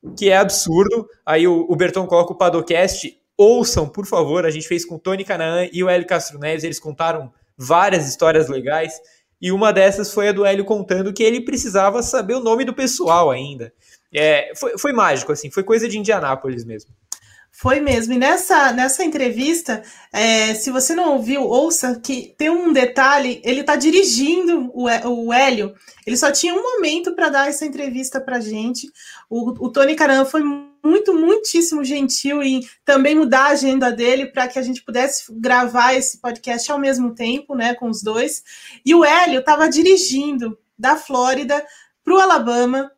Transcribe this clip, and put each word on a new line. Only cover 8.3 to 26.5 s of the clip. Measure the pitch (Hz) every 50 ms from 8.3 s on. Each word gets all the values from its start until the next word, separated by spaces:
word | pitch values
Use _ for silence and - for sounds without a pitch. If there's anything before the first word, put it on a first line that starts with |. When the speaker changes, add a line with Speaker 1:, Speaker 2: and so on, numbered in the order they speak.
| 160 160 156 123
Speaker 1:
legais, | 139 131 123 131 147 160 160 - - - _ _ _ _ _ _ _ _
e | 180 180
uma | 185 196 214 214
dessas | 202 190 190 196 196 202 208 202
foi | - 214 202 208
a |
do | 202 196 202
Hélio | 196 196 196 196
contando | 196 220 208 190 - 185 185 190 196
que | 190 196
ele | 226 220 233 254
precisava | 240 - 285 - 277 233 185 196 190 202 202 240
saber | 233 - - 262 208 185 240
o | 262
nome | 240 226 226 240 269
do | 240 240
pessoal | - 269 254 - - - 165 170 175 175 147
ainda. | 127 123 135 143 143 127 117 113 _ _ _ _ _ _ _ _ -
É, | 147 151 156 151 143 - - -
foi, | - - 240 - 190
foi | - 285
mágico, | 269 233 202 175 143 131 - -
assim, | 147 143 - 143
foi | - 196 190
coisa | 196 226 233 220 240
de | 196 214
Indianápolis | 208 208 220 190 151 139 131 135 - 135 127 120 117
mesmo. | 117 113 107 - _ - _ _ _ - - _ _ _ - _ _ _
Speaker 2:
Foi | - - 254 262 302
mesmo, | 294 285 247 233 226 226 254
e | 247
nessa, | 254 277 339 359 - - 277 302 285 262
nessa | 233 247 254 269 262 - 381
entrevista, | 330 311 285 269 240 220 220 262 294 330 330 - - 226 214 - - - - - _
é, | - 208 220 226 226 220 220 220 220
se | 214 - 269
você | 254 262 254 - 330
não | 339 359 320
ouviu, | 285 262 220 220 269 285
ouça | 269 202 226 254 302 330 330 - - 254 247 240
que | - - 269 247 - - _ _
tem | 294 311
um | 339 339 359 339
detalhe: | 294 269 247 247 - 277 262 269 285 285 277 247 240 - -
ele | 226 262 269
tá | 285 302 294
dirigindo | 285 247 320 339 381 392 269 226 233 277 285 339 359 359 339 339 302 254 247
o | - 247 247 240
Hé-, | 233 226 233
o | 240 247 233 233 233
Hélio, | 233 247 277 269 247 214 208 202 - _ _ - - _ _
ele | - 240
só | 240 - 294
tinha | 285 - - 349